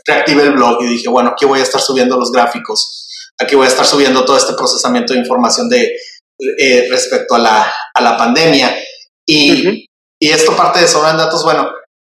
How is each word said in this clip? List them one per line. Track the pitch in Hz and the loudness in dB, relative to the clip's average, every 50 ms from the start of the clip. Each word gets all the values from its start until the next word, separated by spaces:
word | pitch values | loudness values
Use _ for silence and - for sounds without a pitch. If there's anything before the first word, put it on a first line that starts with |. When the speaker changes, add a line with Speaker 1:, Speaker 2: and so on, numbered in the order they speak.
| - | -4
Speaker 1:
reactivé | - 147 143 - 156 147 143 143 | -2 -2 0 0 0 2 2 2
el | 143 139 | 2 2
blog | 131 123 120 120 120 123 | 2 2 2 2 0 -2
y | |
dije, | 120 120 117 - 123 | -2 -4 -4 -2 -2
"Bueno, | 120 127 123 123 | 0 0 0 0
aquí | - - 143 | 0 0 0
voy | 135 135 135 | 2 2 2
a | 131 | 0
estar | 127 - 131 | 0 -2 -2
subiendo | - 139 135 131 123 127 127 | -2 -2 0 0 0 0 0
los | 127 123 120 123 | 0 -2 -2 0
gráficos, | 127 117 117 117 117 117 - 107 - - - - - - - - - - - _ - | 0 0 0 -2 -6 -8 -6 -6 -6 -6 -6 -8 -16 -18 -18 -20 -20 -20 -14 _ -8
aquí | 127 - 143 | -4 0 2
voy | 139 131 | 2 4
a | 127 | 4
estar | 127 - - | 2 2 2
subiendo | - 147 143 139 131 127 131 123 | 2 2 2 2 2 2 2 2
todo | - 135 | 2 2
este | 131 - 139 123 | 2 0 0 -2
procesamiento | - 131 127 - - - 127 123 123 117 - 127 | -4 -4 -4 -2 -2 -2 -2 -2 -2 -2 -2 -2
de | 123 | -2
información | 117 - 127 123 120 113 113 123 120 117 | 0 0 0 0 0 0 0 -2 -2 0
de, | 123 123 117 107 - - - - - - _ _ _ - - 131 - - | 0 0 0 0 -4 -6 -12 -18 -20 -20 _ _ _ -10 -8 -6 -4 -2
eh, | 143 135 127 123 123 123 | 0 2 2 2 2 0
respecto | 131 127 - - 127 123 127 - 123 | -2 -4 -2 -2 -4 -4 -2 0 0
a | 117 | 0
la, | 117 113 110 110 110 - - - - - - | 2 2 2 2 0 -2 -4 -8 -8 -4 -2
a | 123 | 0
la | 123 117 113 | 0 0 0
pandemia". | - 117 120 123 151 165 165 147 139 127 120 - - - - - - - _ _ _ _ | 0 0 0 2 2 2 4 4 2 2 0 -2 -6 -10 -14 -18 -20 -20 _ _ _ _
Y, | - 151 151 147 143 139 131 123 180 | 0 0 2 4 2 2 2 0 0
Speaker 2:
Ujú. | 220 220 - _ _ _ _ _ _ - | -2 -4 -8 _ _ _ _ _ _ -4
Speaker 1:
y | 156 151 | -2 0
esto | 160 156 160 156 - | 2 2 2 2 2
parte | - - - - 180 | 2 0 0 2 2
de | 170 160 | 2 2
Sonora | - 156 151 160 160 | 2 2 2 0 0
en | 160 | 0
Datos, | 160 156 165 160 156 | 0 -2 -2 -2 0
bueno, | 165 151 151 - - - - - _ _ _ _ | 0 0 0 -2 -4 -8 -12 -18 _ _ _ _